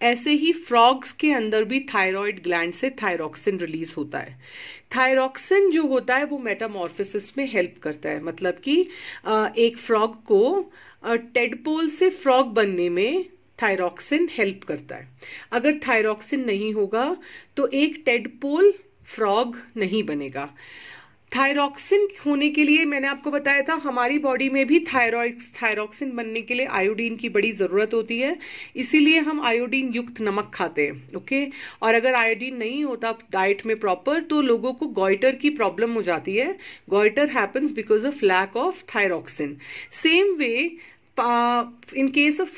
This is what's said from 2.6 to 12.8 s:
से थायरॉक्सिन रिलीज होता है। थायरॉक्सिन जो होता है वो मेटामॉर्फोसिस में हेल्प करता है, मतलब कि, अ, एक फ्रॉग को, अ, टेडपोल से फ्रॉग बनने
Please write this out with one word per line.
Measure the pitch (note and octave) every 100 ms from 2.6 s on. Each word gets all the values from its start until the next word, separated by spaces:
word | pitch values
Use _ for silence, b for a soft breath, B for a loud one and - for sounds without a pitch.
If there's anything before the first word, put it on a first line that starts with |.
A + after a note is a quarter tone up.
| E3+
से | E3+ C4
थायरॉक्सिन | C4 G#3 E3+ D#3 - - F#3+
रिलीज | E3+ D#3+ D#3+ -
होता | D3 C#3+
है। | - - B B B B - B3
थायरॉक्सिन | C4 C4 C4 C4 - G4 G4
जो | D#4+ D4
होता | C4 - C4
है |
वो | C#4+ C#4
मेटामॉर्फोसिस | A#3 - A3+ G3+ E3+ - G3 G#3 G3+ -
में | C4+
हेल्प | A3 F3 -
करता | D#3 D3+ D#3
है, | D3+
मतलब | D#3+ E3 F#3 F3+
कि, | C4+ D#4 F#4 B B B
अ, | - G#3+ G#3+ A3+
एक | A#3 A#3
फ्रॉग | - A3 A3 -
को, | - G3 B3 F#4+ - B B B
अ, | -
टेडपोल | A#3 A#3 B3+ A#3+ - D#4 D#4 D#4+
से | D4+ F#4
फ्रॉग | F#4 C4+ B3+ C4
बनने | G#3+ G3+ F#3